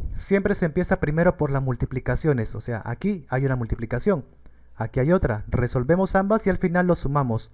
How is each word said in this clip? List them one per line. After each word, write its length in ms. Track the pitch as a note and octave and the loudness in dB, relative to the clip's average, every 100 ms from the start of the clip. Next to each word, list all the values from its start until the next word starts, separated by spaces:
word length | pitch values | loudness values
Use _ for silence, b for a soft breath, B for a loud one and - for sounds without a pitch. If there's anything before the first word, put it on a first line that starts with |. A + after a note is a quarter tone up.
| - - | -6 -6
siempre 400 | - G3 G3+ G3 | 0 2 2 0
se 100 | E3+ | 0
empieza 320 | F3+ F3 F#3 | 0 0 0
primero 380 | D3 D#3 F3 E3+ | 0 2 4 4
por 160 | D3 | 0
las 100 | C#3 | 0
multiplicaciones. 960 | C3 A#2+ B2+ B2+ - B2+ D#3+ B2+ G#2+ G#2 | 0 -2 -4 -4 -2 0 0 0 -2 -6
O 40 | |
sea, 220 | - A2+ | -6 -6
aquí 400 | - A#2+ G3 F#3+ - | -6 -4 -4 -4 -4
hay 180 | C3+ C3+ | -2 0
una 80 | |
multiplicación, 720 | B2+ A2+ - A#2 A#2+ G#3 F3+ - - - b b | 0 -2 -4 -4 -2 0 0 -2 -16 -20 b b
aquí 240 | - A2 C3 | -8 -4 0
hay 140 | C#3 | 2
otra. 320 | F#3+ C#3 G#2 - | 4 2 -2 -2
Resolvemos 720 | - B2 C3 B2 F3 F#3+ F#3+ | -2 0 0 2 2 2 2
ambas 280 | G3 A3 | 2 2
y 60 | G#3+ | 2
al 60 | G3+ | 0
final 320 | F#3 F3 F3+ | 0 2 2
lo 80 | E3+ | 2
sumamos. 560 | C#3 D3 B2+ A2+ - | 0 0 0 -2 -4